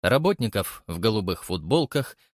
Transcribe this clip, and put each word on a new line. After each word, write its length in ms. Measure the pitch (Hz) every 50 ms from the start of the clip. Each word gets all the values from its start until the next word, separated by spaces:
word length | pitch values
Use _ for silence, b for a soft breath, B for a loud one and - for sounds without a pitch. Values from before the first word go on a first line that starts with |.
| -
Работников 800 | 85 120 139 156 190 202 - 123 107 - 101 92 - - - _
в 140 | - 85 87
голубых 460 | 87 113 107 107 95 90 90 - -
футболках, 680 | - 92 85 76 82 127 165 156 - - 147 131 - - _ _ _